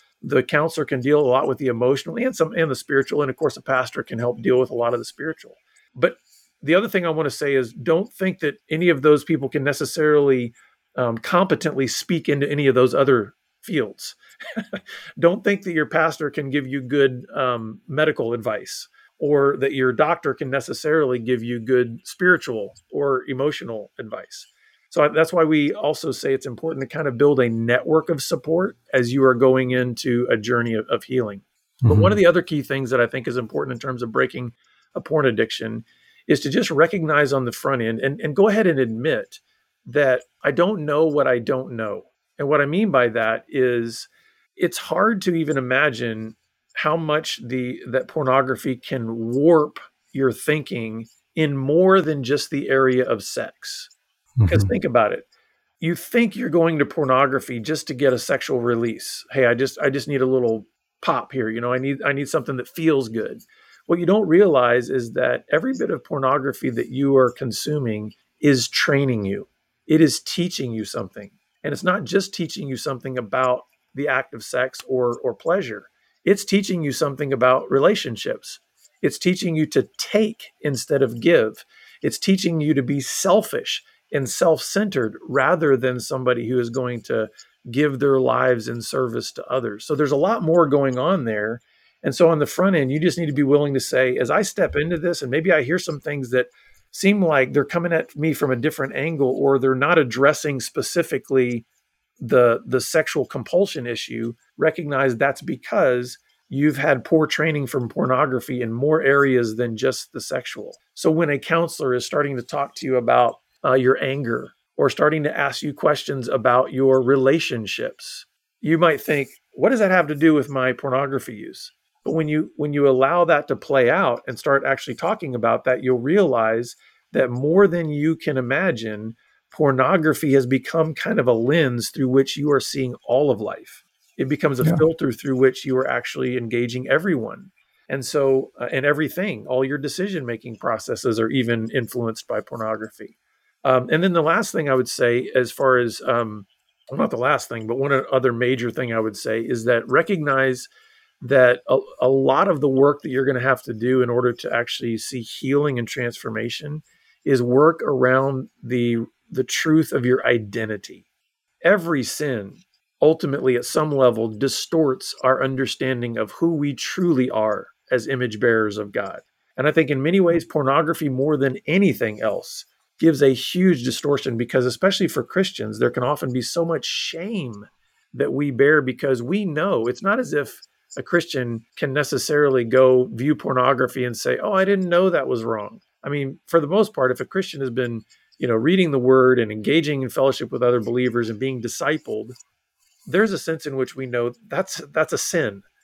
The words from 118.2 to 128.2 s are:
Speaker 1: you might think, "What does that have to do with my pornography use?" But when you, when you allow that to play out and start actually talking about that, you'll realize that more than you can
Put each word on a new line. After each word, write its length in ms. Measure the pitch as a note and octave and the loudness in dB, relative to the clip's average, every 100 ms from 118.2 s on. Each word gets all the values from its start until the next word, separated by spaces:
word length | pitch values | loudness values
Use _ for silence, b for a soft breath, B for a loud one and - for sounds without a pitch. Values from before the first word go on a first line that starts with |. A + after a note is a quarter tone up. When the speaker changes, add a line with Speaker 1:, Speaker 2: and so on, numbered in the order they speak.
| - _ _ _ | -20 _ _ _
Speaker 1:
you 180 | D3+ D#3+ | 0 2
might 220 | E3+ C#3+ | 4 2
think, 280 | - C#3+ C3+ - _ | 0 -2 -2 -10 _
"What 180 | - F#3 | 0 2
does 100 | B3 | 4
that 100 | G3 | 4
have 160 | F#3 D3+ | 4 2
to 80 | |
do 200 | D3 D#3+ | 4 4
with 140 | D3 B2+ | 4 2
my 240 | C3+ B2+ | 0 -2
pornography 640 | B2 C#3 B2+ C#3 C3+ - | -2 -2 -2 0 -4 -6
use?" 380 | G#2 - - - _ _ _ | -14 -14 -16 -20 _ _ _
But 80 | - | -4
when 140 | D#3+ D3+ | -2 0
you, 240 | D3+ - - | 0 -2 -4
when 160 | D3+ | -4
you 160 | D3 C#3 | 4 4
allow 360 | B2+ C3+ F3 | 6 4 4
that 240 | E3+ D3 - | 4 2 0
to 80 | A#2 | -6
play 340 | - C#3 A#2+ | 0 4 4
out 320 | E3+ D#3 A#2 - | 4 2 0 -6
and 100 | A#2 | -6
start 260 | D3+ C#3 | 0 2
actually 300 | C3+ C3 - | 2 -4 -6
talking 400 | A2+ E3+ A3 D3 | -6 -4 -4 -6
about 300 | A#2+ A2+ A#2 | -2 0 0
that, 180 | - B2+ | 0 0
you'll 160 | B2+ B2+ | 0 0
realize 800 | C3 G3 F3 A#2+ A2 A2+ A#2+ - b b b | 2 2 2 2 2 0 -4 -12 b b b
that 180 | - B2+ | 0 0
more 360 | B2 C#3+ F#3 G3 | 0 0 0 0
than 220 | F3 D#3+ | -4 -4
you 260 | D3 D#3 | -2 -2
can 220 | D#3+ | -2